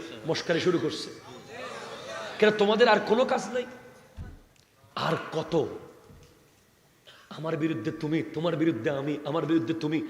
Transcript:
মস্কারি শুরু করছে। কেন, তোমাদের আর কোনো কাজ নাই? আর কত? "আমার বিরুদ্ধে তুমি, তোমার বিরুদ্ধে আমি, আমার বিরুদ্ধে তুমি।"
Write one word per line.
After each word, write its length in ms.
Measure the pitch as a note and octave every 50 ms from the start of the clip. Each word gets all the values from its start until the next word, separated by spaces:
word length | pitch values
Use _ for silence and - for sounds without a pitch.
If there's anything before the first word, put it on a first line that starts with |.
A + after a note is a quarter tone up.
| A2 - - - -
মস্কারি 340 | D3+ D#3+ - - - E3+ D#3+
শুরু 180 | C3+ F3+ E3+ D#3
করছে। 420 | - D3+ - - - - - - - - - A#2 - - - B3 - - - - - - - - - - - - - - - -
কেন, 120 | G#3+ G#3+
তোমাদের 380 | G#3+ G#3+ G3+ G3+ A3 G#3+ A#3+ A#3
আর 100 | G#3+ G3+
কোনো 260 | - - G#3+ A#3+ B3+
কাজ 240 | A#3 B3+ A3+ - -
নাই? 140 | B3 B3+ B3 - - - - - - - - - - - - - - - - _ _ _ _ _ _ _ _ - -
আর 180 | - - D#3 D#3+ - - -
কত? 340 | - D#3+ D#3 - E3+ D#3+ A#2+ F#2+ - - - - - - - - - - - - - _ _ _ _ _ _ _ _ _ _ _ _ _ _ - - - - -
"আমার 260 | - - D#3 D#3+ D#3+
বিরুদ্ধে 340 | D3 D#3 D#3+ D#3+ - A2 D#3+
তুমি, 320 | - - D#3 D3 D#3+ D#3+ - - -
তোমার 220 | D#3 E3 F3 E3
বিরুদ্ধে 340 | D3 E3 E3 D#3+ A2 A2 D3+
আমি, 280 | C#3+ C3+ C3+ D3+ D3 - -
আমার 220 | C#3+ D3 E3 D3+
বিরুদ্ধে 280 | D3 E3 D#3+ - D#3+ D#3+
তুমি।" 280 | D#3+ - D3+ D#3 D3 -